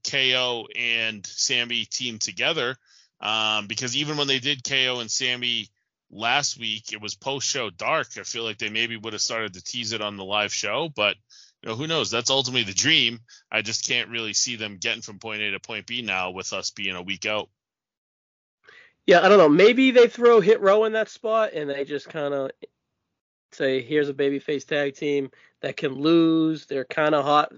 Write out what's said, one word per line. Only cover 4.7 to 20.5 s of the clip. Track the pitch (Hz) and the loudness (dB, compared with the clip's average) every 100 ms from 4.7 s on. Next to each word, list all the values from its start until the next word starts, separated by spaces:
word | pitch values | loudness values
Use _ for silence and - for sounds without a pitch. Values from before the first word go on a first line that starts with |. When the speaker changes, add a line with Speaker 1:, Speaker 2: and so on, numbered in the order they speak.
| 135 131 | 0 0
Speaker 1:
O | 127 | -2
and | 113 | -4
Sammy | - 127 123 123 117 104 _ _ _ _ | -4 -4 -4 -4 -6 -8 _ _ _ _
last | 98 113 139 143 - | -6 -2 0 -2 -6
week, | 113 110 - | -8 -10 -10
it | 110 | -12
was | 107 | -12
post-show | - 135 135 - 139 110 | -10 -8 -6 -4 -4 -6
dark. | 87 110 156 123 110 | -6 -4 -4 -4 -10
I | |
feel | 95 117 | -12 -8
like | 113 107 | -8 -8
they | 110 | -6
maybe | 110 113 113 | -4 -4 -6
would | 110 | -10
have | 104 | -6
started | - 117 107 | -4 -4 -6
to | 92 | -10
tease | - 123 113 | -12 -10 -8
it | 113 | -6
on | 104 101 | -6 -8
the | 95 | -6
live | 104 101 | -4 -2
show, | - 104 117 160 | -4 -4 -4 -6
but, | 131 104 - _ - - _ | -2 -2 -2 _ -20 -20 _
you | - | -10
know, | 113 | -8
who | 160 | -4
knows? | 165 101 | -2 -2
That's | 117 120 | -2 0
ultimately | 135 131 127 | 0 0 -2
the | 104 | -2
dream. | 95 127 160 117 117 - - _ | -2 2 2 2 -4 -14 -20 _
I | 110 | -6
just | 107 113 - | -4 -6 -4
can't | 123 110 | -4 -4
really | 117 110 | -6 -6
see | 98 131 117 | -4 -4 -6
them | 107 98 | -10 -8
getting | 117 113 | -6 -6
from | 113 101 | -10 -14
point | 113 107 | -12 -6
A | 107 | -6
to | 98 | -6
point | - 107 101 | -8 -12 -10
B | 120 | -10
now | 110 92 92 | -6 -4 -4
with | 92 92 | -6 -8
us | 98 - | -8 -8
being | - 98 92 | -8 -8 -8
a | |
week | 90 95 107 | -8 -6 -4
out. | 107 - _ _ _ _ _ _ _ _ _ _ _ _ - - _ - | -4 -6 _ _ _ _ _ _ _ _ _ _ _ _ -20 -20 _ 4
Speaker 2:
Yeah, | 170 | 6
I | 185 | 10
don't | 202 | 10
know. | 156 | 10
Maybe | 151 208 247 262 | 10 8 8 6
they | 240 233 | 8 6
throw | - 240 233 | 6 6 8
Hit | 180 | 6